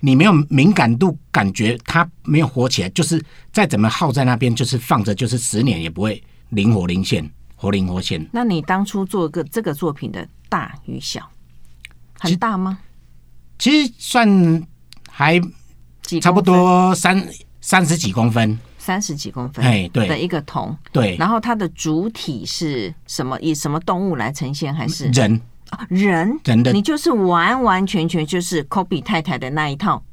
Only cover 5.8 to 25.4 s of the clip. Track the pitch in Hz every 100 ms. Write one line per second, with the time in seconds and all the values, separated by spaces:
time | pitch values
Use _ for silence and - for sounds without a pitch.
5.8 | 82 82 107 101 - - - 104 101 104
6.8 | 90 90 95 104 78 - - - 98 101
7.8 | 92 90 - 170 156 233 240 170 147 190
8.8 | 202 196 190 208 160 170 151 226 220 147
9.8 | 175 143 120 90 82 - - 190 - -
10.8 | - 127 - - - - - - - -
11.8 | - - - - 175 180 233 190 185 190
12.8 | - - - - - - - - 247 302
13.8 | 262 - - 247 220 196 170 165 160 -
14.8 | - - - - 143 175 175 - - -
15.8 | - - - 170 175 180 185 180 180 180
16.8 | 185 180 180 190 175 - - - - 185
17.8 | 160 165 107 95 117 113 110 113 - -
18.8 | - 190 202 147 101 127 123 120 127 107
19.8 | 87 - 104 143 180 165 143 143 98 151
20.8 | - 139 107 85 190 226 233 226 175 -
21.8 | 160 156 214 220 - 123 - - 160 131
22.8 | 95 - - - 131 131 160 147 151 151
23.8 | 175 180 196 110 113 147 135 143 151 147
24.8 | 120 - 147 127 107 113